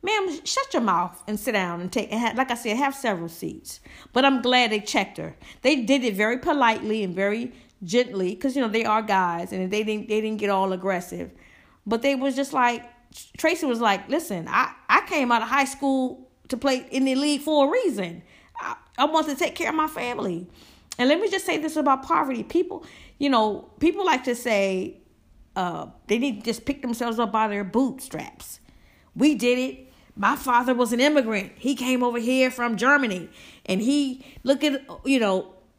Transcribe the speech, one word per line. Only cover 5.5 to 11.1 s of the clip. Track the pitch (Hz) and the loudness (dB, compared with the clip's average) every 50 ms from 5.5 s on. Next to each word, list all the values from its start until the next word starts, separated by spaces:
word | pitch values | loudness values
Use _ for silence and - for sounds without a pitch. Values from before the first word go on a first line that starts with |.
| - - | -20 0
They | - 254 311 | 2 2 2
did | 269 233 202 269 277 247 | 2 4 2 2 4 4
it | 240 202 | 0 0
very | 185 214 220 240 254 | 2 2 0 0 0
politely | - 339 302 285 254 233 226 202 - 214 214 220 202 | 0 0 2 4 4 4 4 2 -2 -2 -2 -2 -2
and | 185 170 | -2 -2
very | 185 196 202 208 226 240 247 - - - _ _ _ 196 | -2 0 0 0 -2 -4 -8 -10 -16 -20 _ _ _ -8
gently, | 170 175 240 247 247 - 190 185 180 208 | 0 2 2 2 2 0 -2 -2 -2 -2
'cause, | - - 269 254 | -2 -2 -2 0
you | 277 | 0
know, | 254 | 0
they | 226 208 226 220 | 2 0 0 2
are | 226 214 214 | 2 2 0
guys | 220 214 202 190 185 175 170 170 175 190 208 | 2 2 2 2 2 2 0 -4 -6 -6 -4
and | 190 185 185 | -4 -2 -2
they | 202 208 220 | -2 -2 -2
didn't, | 214 214 214 - - | -2 -4 -4 -4 -2
they | 208 214 | -2 -2
didn't | 214 220 214 208 | 0 -2 -4 -2
get | 214 202 | 0 0
all | 196 190 190 196 185 | 2 2 2 0 -2
aggressive. | 185 185 196 190 175 180 - | -2 -2 -2 -2 -2 -4 -8